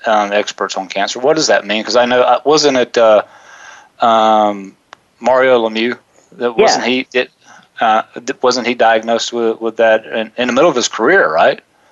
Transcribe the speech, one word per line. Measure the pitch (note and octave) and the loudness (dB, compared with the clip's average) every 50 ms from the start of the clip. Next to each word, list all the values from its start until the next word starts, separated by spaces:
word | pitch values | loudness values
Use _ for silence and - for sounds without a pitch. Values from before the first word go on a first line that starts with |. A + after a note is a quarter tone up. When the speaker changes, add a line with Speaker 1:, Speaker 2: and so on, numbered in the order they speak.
| - | -4
Speaker 1:
um, | A#2+ A2 G#2 G#2 G2+ G2+ | -2 0 0 0 0 -2
experts | G#2 G2 - - - G2+ F#2 - | -2 -2 -4 -6 -8 -6 -6 -6
on | - F#2+ | -8 -10
cancer? | F2+ - G2 G2+ G#2+ - B2 | -8 -6 -6 -6 -6 -6 -4
What | B2+ D3 D#3+ | -2 0 0
does | D#3+ D3+ | 0 0
that | A2+ G#2 G2 - | 0 0 0 0
mean? | G2+ G#2 A2 G#2+ | -2 -6 -6 -4
'Cause | A2+ G#2+ | -2 0
I | A#2+ B2 | 0 2
know, | A#2+ B2 B2 | 2 2 2
uh, | B2 B2 B2 A#2+ - | 2 2 2 0 2
wasn't | D3 D3+ D3+ C3+ C#3+ C3+ | 0 2 2 2 2 2
it, | B2+ B2 A#2+ - | 0 -2 0 0
uh, | A#2+ A#2 A2 G#2+ G#2 - - - - - - - - - - - - - _ _ - | 2 4 4 4 4 2 -2 -8 -20 -20 -20 -20 -20 -20 -20 -20 -20 -20 _ _ -2
um, | A#2+ A#2 A2+ A2 A2 A2 A2 G#2+ G#2+ G#2 G#2 G2+ G2 F#2+ F#2 _ _ _ - - _ _ _ - | 0 0 2 2 2 2 2 2 2 0 -2 -6 -10 -18 -20 _ _ _ -20 -20 _ _ _ -4
Mario | A#2+ A#2+ B2+ C3 C3 C3 B2+ A#2+ A2+ A2+ | 0 0 2 2 4 4 2 2 2 0
Lemieux | A2 A2 A#2 A#2+ A#2+ - _ _ _ _ _ _ - | -2 -2 -4 -4 -4 -8 _ _ _ _ _ _ -10
that | - B2 A#2+ A#2 | -6 -6 -4 0
Speaker 2:
Yeah. | F3 G#3+ | 0 2
Speaker 1:
wasn't | - - - A2 | 2 2 0 -2
he, | A#2 B2+ B2+ C3 - - | -2 -2 -4 -4 -4 -4
it, | B2 C3 - _ _ _ _ - - _ _ _ - | -4 -4 -4 _ _ _ _ -20 -20 _ _ _ -4
uh, | B2 A#2 G#2+ A2 - _ - | 0 0 0 0 -2 _ -12
th-, | - A#2+ B2+ C#3 - | -14 -10 -10 -6 -2
wasn't | - B2+ A#2+ B2+ A#2 | -2 -2 0 0 -2
he | A#2+ B2 | -4 -2
diagnosed | A#2+ A#2+ A2+ A2+ A2+ A2 A2+ A#2 A2+ - - | 2 2 2 2 2 0 -2 -4 -4 -4 -4
with, | A#2+ A#2+ A#2 A2+ A2+ A2 | -4 -4 -2 -2 -2 -4
with | A2+ A2+ A2 | -6 -6 -2
that | A#2 A2+ A2+ A2 A2 A2 | 0 2 2 2 0 -2
in, | - - A#2 A2 A2 - | -4 -8 -8 -8 -8 -6
in | - B2 | -6 -4
the | B2 A#2+ | -2 0
middle | C3+ D#3 F3 | 2 2 2
of | C3+ | 2
his | B2 G#2+ | 0 -4
career, | - - - A2 C3+ F#3 G3 C#3+ D#2 | -4 -4 -2 0 0 2 2 0 0
right? | D#2 D#2+ G2 B2+ C#3+ - - _ _ _ _ _ | 0 2 2 0 0 -2 -8 _ _ _ _ _